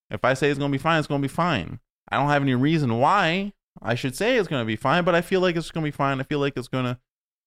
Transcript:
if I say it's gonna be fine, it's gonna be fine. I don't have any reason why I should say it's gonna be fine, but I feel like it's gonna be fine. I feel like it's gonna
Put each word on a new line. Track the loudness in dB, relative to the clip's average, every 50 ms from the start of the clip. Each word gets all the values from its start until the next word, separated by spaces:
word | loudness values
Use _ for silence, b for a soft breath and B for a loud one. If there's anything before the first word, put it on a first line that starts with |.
| _ _
if | -6 0
I | 2 0 2
say | 2 2 0
it's | 0 0
gonna | -2 -2
be | -2
fine, | 0 0 2 2 2
it's | 0 0
gonna | -2 -2
be | -2
fine. | -2 -2 -2 0 0 0 -2 -4 -6 -12 -16 _ _ _ _ _ -4
I | -2 0
don't | 2 2
have | 2 2
any | 2 2 2
reason | 2 2 2 2 2 2 0 2 2
why | 4 4 4 4 2 2 0 -2 -4 -6 -10 _ _ _ _ -10
I | -4 -4 -2
should | -2 -2 -6 -4
say | -2 0 0 2
it's | 0 0 0
gonna | -2 -2 -2
be | -2 -4
fine, | -2 0 2 2 2
but | 2 2 2
I | 2
feel | 2 0 0 2
like | 2 2 0
it's | -2 -6 -4
gonna | -6 -4 -4
be | -4
fine. | -2 -2 -2 0 0 -2
I | -4
feel | _ -2 -2
like | -2 -2 -2 -6
it's | -8 -4
gonna | -4 -2 -2 -2 -4 -6 _ _ _ _ _ _ _ _ _